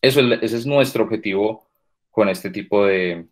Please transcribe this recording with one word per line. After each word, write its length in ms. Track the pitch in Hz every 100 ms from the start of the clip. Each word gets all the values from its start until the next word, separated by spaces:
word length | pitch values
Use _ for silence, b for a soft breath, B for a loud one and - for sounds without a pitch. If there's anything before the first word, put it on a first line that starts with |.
Eso 200 | 131 139
es, 180 | 123 117
ese 160 | 113 117
es 80 | 123
nuestro 380 | 143 131 -
objetivo 640 | 110 110 107 95 104 113 _ _ _ _ _
con 200 | - 101
este 200 | 92 98
tipo 360 | 98 92 104 101
de 420 | 95 90 85 85